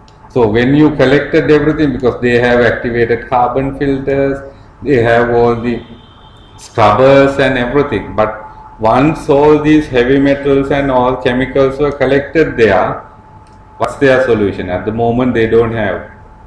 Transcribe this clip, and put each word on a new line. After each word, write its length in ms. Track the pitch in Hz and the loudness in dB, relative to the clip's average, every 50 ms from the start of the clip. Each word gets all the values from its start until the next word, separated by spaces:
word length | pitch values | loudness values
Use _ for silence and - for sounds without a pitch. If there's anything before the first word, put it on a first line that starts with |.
| - - - - - - | -20 -20 -20 -20 -20 -6
So 180 | - - 117 107 | -2 0 0 2
when 260 | 104 117 123 131 139 | 2 2 2 2 4
you 220 | 147 151 151 147 | 4 4 2 2
collected 560 | 147 135 131 139 147 - - - 160 147 139 | 2 2 2 2 0 0 0 0 0 2 2
everything, 400 | 151 147 143 151 151 151 156 143 | 2 2 2 0 0 0 -2 -2
because 300 | 127 120 127 120 101 - | -2 -2 -2 -4 -2 -2
they 180 | 120 123 120 117 | -2 0 0 2
have 220 | 120 123 120 120 | 2 2 2 2
activated 680 | 120 113 - - - 123 117 120 117 113 120 113 - - | 2 2 0 -2 -4 -4 -2 -2 0 0 -2 -4 -4 -2
carbon 500 | 131 127 123 151 - 135 135 135 135 - | -2 0 0 0 -2 -2 -4 -4 -4 -4
filters, 760 | 147 139 139 135 135 139 139 139 139 139 135 139 - - - - - - - - | -4 -2 -2 -4 -4 -4 -2 -2 -2 -2 -4 -6 -10 -14 -20 -20 -20 -20 -20 -10
they 220 | - 120 147 120 113 | -4 0 0 2 2
have 280 | 117 117 120 120 117 | 2 2 2 2 2
all 280 | 120 117 120 117 117 113 | 2 2 2 2 0 -2
the 240 | 113 120 117 110 - - - - - - - - - - - - - - - - | -4 -4 -6 -6 -8 -14 -20 -20 -20 -20 -20 -20 -20 -20 -20 -20 -20 -20 -20 -20
scrubbers 840 | - - - - 110 104 104 110 131 135 139 139 139 139 135 - | -20 -8 -2 2 2 2 4 4 4 6 6 6 4 2 2 0
and 180 | 143 131 131 123 | -2 0 0 -2
everything, 580 | 120 120 131 143 139 - - 101 - 87 92 | -4 -2 -2 -2 -2 -2 -4 -6 -6 -6 -4
but 640 | 101 107 107 - - - - - - - - - - | -2 -2 -2 -4 -8 -14 -18 -20 -20 -20 -20 -10 -4
once 480 | 110 110 113 127 139 156 160 - - - | 0 0 2 2 2 0 -2 -2 -2 0
all 340 | 147 139 147 151 151 147 | 2 4 4 4 4 4
these 240 | 147 151 156 151 151 - | 4 2 2 2 2 0
heavy 300 | 131 120 120 123 139 139 | 0 0 2 2 2 2
metals 540 | 139 139 139 139 - 143 139 139 139 139 | 2 2 0 0 0 0 0 0 0 -2
and 180 | 147 139 139 139 | -2 -2 -2 0
all 280 | 131 127 123 127 131 131 | 0 0 0 0 -2 -2
chemicals 600 | - 131 120 127 131 127 131 143 135 135 127 - | -2 -2 -2 -2 -2 -2 0 0 0 0 0 -2
were 140 | 147 143 | -4 -4
collected 640 | 135 - 131 131 135 143 139 - - 165 156 139 - | -2 -2 -2 0 0 0 -2 -2 -2 0 0 0 0
there, 460 | 127 113 104 95 92 95 90 - - - - - - - - - - - - - - - - - - | 2 2 2 2 2 0 -2 -4 -8 -12 -16 -20 -20 -20 -20 -20 -20 -20 -20 -20 -20 -20 -20 -12 -8
what's 180 | - - - - | -8 -8 -4 0
their 260 | 143 135 131 127 127 | 2 2 4 2 2
solution? 460 | - 117 110 104 98 - - 95 90 | 2 0 0 0 -2 -4 -4 -6 -6
At 160 | 92 107 - | -6 -6 -6
the 80 | 107 107 | -6 -4
moment 400 | 113 117 117 117 120 127 123 113 | -2 -2 -2 0 0 0 0 0
they 140 | 117 113 110 | 0 0 2
don't 260 | 113 113 117 113 113 | 2 2 2 0 -2
have. 360 | 117 107 98 90 90 - - - - - - - - - | -4 -4 -4 -6 -6 -10 -14 -18 -20 -20 -20 -20 -20 -20